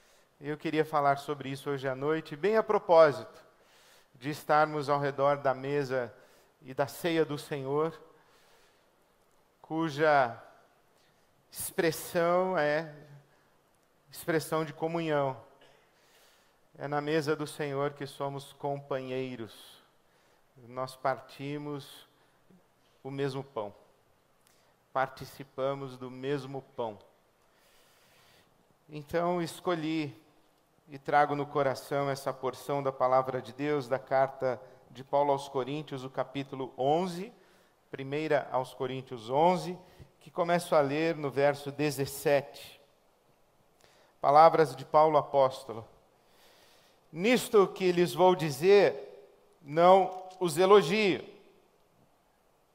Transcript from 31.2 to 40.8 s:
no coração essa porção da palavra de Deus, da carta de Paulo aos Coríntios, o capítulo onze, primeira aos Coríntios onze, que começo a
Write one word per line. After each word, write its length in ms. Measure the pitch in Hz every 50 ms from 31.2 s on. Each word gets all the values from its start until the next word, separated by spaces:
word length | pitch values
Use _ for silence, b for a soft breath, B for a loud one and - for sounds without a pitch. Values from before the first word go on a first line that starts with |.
| 147 143 143
no 120 | 143 139
coração 640 | 139 143 151 139 135 127 120 - - 147 139 143 139
essa 220 | 135 131 - 139 127
porção 500 | - - 127 123 - - - 143 143 135
da 100 | 135 131
palavra 480 | - 127 127 131 131 131 131 127 131
de 120 | 113 113 113
Deus, 360 | - 143 147 151 147 131 120
da 100 | 131 131
carta 600 | 131 - 139 131 135 131 - - 135 131 123 113 B B B B B -
de 120 | - 120 131
Paulo 300 | - - 143 143 147 139
aos 160 | 135 - -
Coríntios, 560 | - 135 123 123 143 151 151 143 143 131 127
o 60 | 135
capítulo 640 | - - 127 - - 139 139 139 - 131 135 120 -
onze, 560 | - 127 139 151 165 180 185 170 170 190 240 - b b b b b b b b _ _ _
primeira 560 | - 135 135 135 139 151 156 156 151 135 - - -
aos 220 | 127 131 127 -
Coríntios 560 | - 135 127 127 131 127 - 131 123 107 113
onze, 480 | 127 139 160 175 185 180 156 165 180 170 B B B B B B B _
que 100 | _ 156
começo 440 | - - 175 170 175 175 175 - -
a 60 | 156